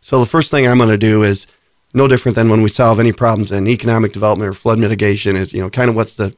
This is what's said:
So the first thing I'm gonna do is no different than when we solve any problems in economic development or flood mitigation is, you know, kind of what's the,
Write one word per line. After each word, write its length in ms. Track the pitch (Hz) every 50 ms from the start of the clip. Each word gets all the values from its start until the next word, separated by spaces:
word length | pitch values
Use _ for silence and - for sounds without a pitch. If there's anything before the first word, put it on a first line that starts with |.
| _
So 180 | - - 135
the 60 | 123
first 240 | 110 - 165 151 -
thing 180 | - 147 131 123
I'm 80 | 123
gonna 220 | 127 123 110 107 104
do 240 | 104 110 107 107 107
is 240 | 104 101 98 - _ _ _ _ _ _ _ _ _ _
no 120 | 127 135
different 280 | 139 131 123 - 131 113
than 140 | - 113 113
when 100 | 107 110
we 80 | 110 104
solve 320 | - - 127 117 113 104
any 120 | 117 117 104
problems 380 | - 123 117 113 104 107 101
in 160 | 98 98 98
economic 460 | 107 123 110 - 117 113 113 113 104 -
development 380 | 104 101 107 107 90 107 98
or 20 | 95
flood 260 | - - 113 113 110
mitigation 560 | 113 101 110 101 104 104 101 - - 101 98
is, 200 | 95 95 90 -
you 80 | 90 92
know, 80 | 92
kind 180 | - 127 123 123
of 80 | 117
what's 200 | 110 113 - -
the, 200 | - 107 101 131